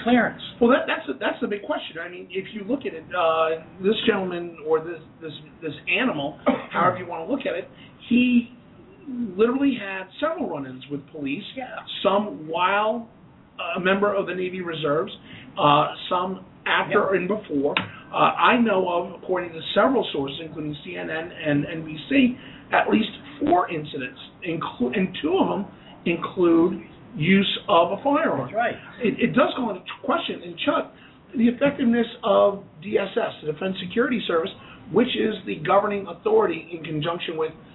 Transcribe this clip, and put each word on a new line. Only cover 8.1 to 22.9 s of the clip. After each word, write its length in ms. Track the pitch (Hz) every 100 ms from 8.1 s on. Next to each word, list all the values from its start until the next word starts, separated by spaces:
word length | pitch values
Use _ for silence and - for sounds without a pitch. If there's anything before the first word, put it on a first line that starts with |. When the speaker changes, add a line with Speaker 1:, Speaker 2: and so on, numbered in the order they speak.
| 240 247 240 226 - - - - - 294
Speaker 2:
literally 680 | 247 233 180 233 269 277 214
had 260 | 202 190 185 -
several 280 | 302 330 220
run-ins 360 | 156 131 127 135
with 100 | 143 -
police. 320 | 156 139 160 - 262
Speaker 1:
Yeah. 200 | 254 - - -
Speaker 2:
Some 460 | 196 196 208 - 151
while 600 | 165 180 202 214 233 - - - - - - 180 180
a 40 |
member 340 | 180 196 202
of 120 | 196 180
the 80 |
Navy 260 | 180 180 185
Reserves, 520 | 180 156 151 151 202 - - - - -
uh, 300 | 147 147 147 - -
some 360 | 180 185 190 - - -
after 420 | 175 180 202 190
Speaker 1:
Yeah. 80 | 190
Speaker 2:
and 100 | 180
before. 460 | 214 - 147 143 131 - - -
Uh, 40 | -
I 440 | 151 - 185 240
know 280 | 226 190 180
of, 340 | 175 190 185
according 300 | - 185 175
to 80 | 160 -
several 320 | 196 240 262 185
sources, 260 | 156 135 143
including 320 | 160 160 151 147
C 120 | 185 170
N 140 | 170
N 200 | 160 175 175 156
and 200 | 143 147
N 180 | 165
B 120 | - - -
C, 280 | 269 247 - - - -
at 160 | - -